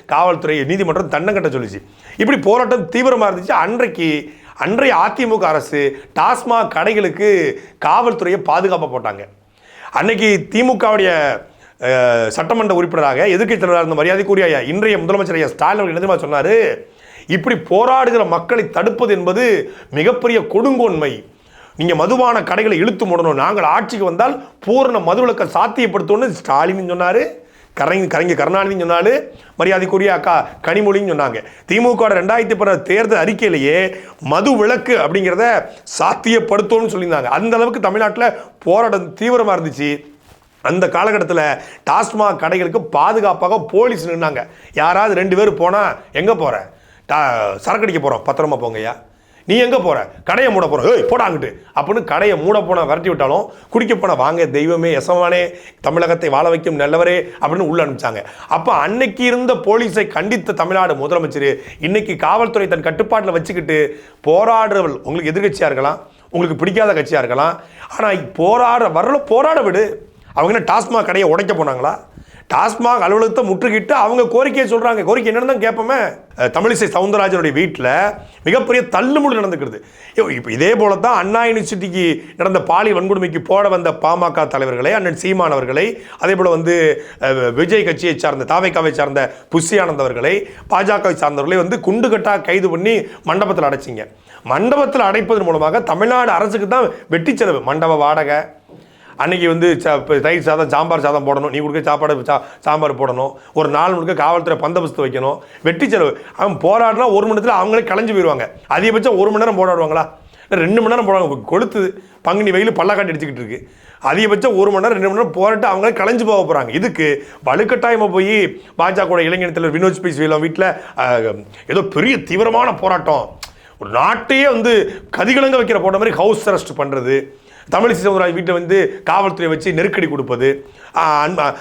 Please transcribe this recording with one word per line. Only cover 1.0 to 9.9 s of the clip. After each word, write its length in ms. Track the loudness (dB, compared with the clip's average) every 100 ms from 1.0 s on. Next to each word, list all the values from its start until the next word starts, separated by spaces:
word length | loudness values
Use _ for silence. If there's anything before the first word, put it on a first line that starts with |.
| -2
தண்டனை 320 | -2 -2 -2
கட்ட 160 | -2 -4
சொல்லிச்சு. 260 | -8 -12 -18 -20 -10 -4
இப்படி 220 | 0 2
போராட்டம் 500 | 2 2 2 0 -2
தீவிரமா 360 | 0 2 2 2
இருந்துச்சு. 260 | -2 -2
அன்றைக்கு, 800 | -2 0 -2 -2 -2 -2 -2 -6 -18 -16 -6
அன்றைய 380 | -2 0 2 2
அதிமுக 480 | 0 0 -2 0
அரசு 580 | 0 0 -2 -2 -2 -4 -8 0
டாஸ்மாக் 540 | 0 0 0 0 0 -2
கடைகளுக்கு 800 | 0 0 -2 0 2 2 0 -4 -12 -4 2
காவல்துறையை 560 | 2 2 0 -2 -2
பாதுகாப்பா 480 | 0 0 0 0 -2
போட்டாங்க. 340 | -6 -6 -8 -12 _ _ _ _ -20 -8